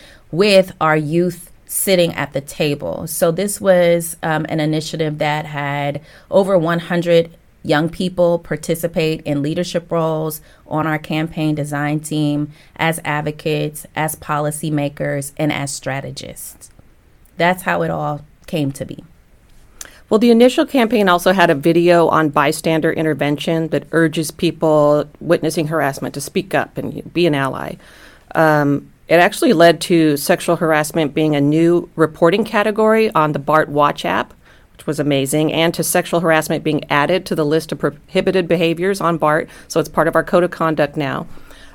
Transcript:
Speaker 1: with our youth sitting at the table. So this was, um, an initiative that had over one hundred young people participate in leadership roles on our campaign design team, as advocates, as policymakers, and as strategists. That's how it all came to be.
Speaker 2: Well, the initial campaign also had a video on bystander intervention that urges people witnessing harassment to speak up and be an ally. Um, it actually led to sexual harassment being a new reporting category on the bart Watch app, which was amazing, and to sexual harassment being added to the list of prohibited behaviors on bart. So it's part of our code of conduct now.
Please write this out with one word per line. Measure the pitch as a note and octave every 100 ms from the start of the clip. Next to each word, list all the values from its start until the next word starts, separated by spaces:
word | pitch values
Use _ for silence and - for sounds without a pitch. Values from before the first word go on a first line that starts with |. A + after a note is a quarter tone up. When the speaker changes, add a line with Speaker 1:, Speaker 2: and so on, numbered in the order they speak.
| - - -
Speaker 1:
with | D#3+ G#3 F#3+ F#3 -
our | D#3+ D#3
youth | D3 E3+ F3 F3 - - -
sitting | - - F#3 E3+ -
at | C#3+
the | -
table. | - - D#3 C#3+ E2 - D#3+
So | - E3+
this | E3 G3+ -
was, | G3 F3+ E3+ E3+ E3 -
um, | E3 D#3 D#3
an | D#3+
initiative | D#3 D#3 D#3 E3 D#3 D3+
that | D3+ D3+ D3+
had | D3 C#3+ C#3+ C#3+ C#3+ - - -
over | - F3+ F#3+
one | D#3+ E3+
hundred | E3 F3 E3+ E3+ E3 - _ _
young | - D3+ E3
people | - F#3 F#3 F3 E3+
participate | - D3+ - E3 E3+ F3 D#3+ D#3+
in | - C#3+
leadership | C#3+ D#3+ F3 F3 E3+
roles | E3+ D#3+ D#3 D#3 D#3 - - -
on | D#3 D#3
our | D#3
campaign | - D#3 D#3+ D#3+ D#3 D3+
design | D3 D3 D3 D3+
team, | D#3 D3+ D3+ D3 D3 - - -
as | E3 E3 D#3+
advocates, | D3 D3+ D3+ D#3+ D3 D3+ D3+ - -
as | D#3 D#3
policymakers, | - D3+ D3+ D3+ D#3+ D3 C#3+ C#3+ D3 C#3+ C#3 -
and | D3+
as | G2 C#3
strategists. | - C3 C3+ C3+ C3+ - - - - - - _ _ _ _ _ -
That's | E3+ F3+
how | F#3 F3
it | E3
all | D#3+ D3 D3 D3+ _ -
came | E3+ C#3
to | C#3 -
be. | - - _ _ _ _ - - - - - _
Speaker 2:
Well, | G#3+
the | A#3+
initial | A3+ B3+ C#4+ D4+
campaign | C4+ A3+ A#3 G3
also | F3 F#3
had | F#3+ E3+
a | C#3+
video | E3 E3 F3 E3+ D#3+
on | D#3 D#3
bystander | D3 C#3+ D#3+ E3 D#3+ D#3+
intervention | - D#3 C#3+ C#3+ C#3+ - E3 D#3+
that | D3 -
urges | D#3+ D#3+ E3 D3+
people | - E3+ D#3 D#3+ D3+ D3 D3 D3 -
witnessing | C#3+ E3+ D#3 F3+ D3+
harassment | E3 C#3 C#3 - C#3
to |
speak | - F#3+ -
up | C#3+ - -
and | A2 - -
be | E3 E3+
an |
ally. | C#3+ C3+ - - E3+ - - - - - -
Um, | D#3+ D3+ C#3+ C#3+ - _ -
it | E3
actually | F#3 - E4
led | D#3+ E3+ D#3
to | - E3+ D#3 C#3+
sexual | - F3 - E3
harassment | D#3+ D3+ D3+ E3+ D3
being | D#3 D#3 D3
a |
new | C#3+ D#3 E3+ F3 - -
reporting | D#3 - E3+ G#3 G#3+
category | G#3+ G#3+ G#3+ A3 A3 G#3+
on | D#3+ D3+
the | D3
bart | C#3 D#3 -
Watch | C#3+ D3 - F3
app, | F#3+ - - _ - _
which | - -
was | D3+
amazing, | C#3+ C#3 C3+ D3+ D#3
and | D3+ E3+
to | -
sexual | D#3+ - - -
harassment | E3+ D#3 D3+ D#3
being | D#3 D3+ -
added | D3 D3+ F3+ F3+
to | E3
the | D3
list | D#3+ D#3
of | D3+
prohibited | D3 - - F#3 F#3 F#3 E3
behaviors | E3 E3 E3 F#3+ G3
on | E3+ E3
bart. | D3+ D#3 - - -
So | D#3
it's | D#3
part | - D#3+
of | D#3+
our |
code | D#3+ F3+ F3
of |
conduct | - E3 D3+ C#3+ D#3
now. | C#3 C3 - - - - -